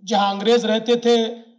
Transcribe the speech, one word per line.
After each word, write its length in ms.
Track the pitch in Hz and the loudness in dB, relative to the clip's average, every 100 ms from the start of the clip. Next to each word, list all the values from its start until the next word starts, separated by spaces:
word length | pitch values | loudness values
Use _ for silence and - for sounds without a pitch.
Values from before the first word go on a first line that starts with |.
जहां 280 | 190 202 202 | -4 0 0
अंग्रेज 340 | 196 202 240 220 | -2 0 2 2
रहते 300 | 220 220 233 | -2 0 0
थे, 460 | 233 233 226 - - | 2 0 0 -8 -18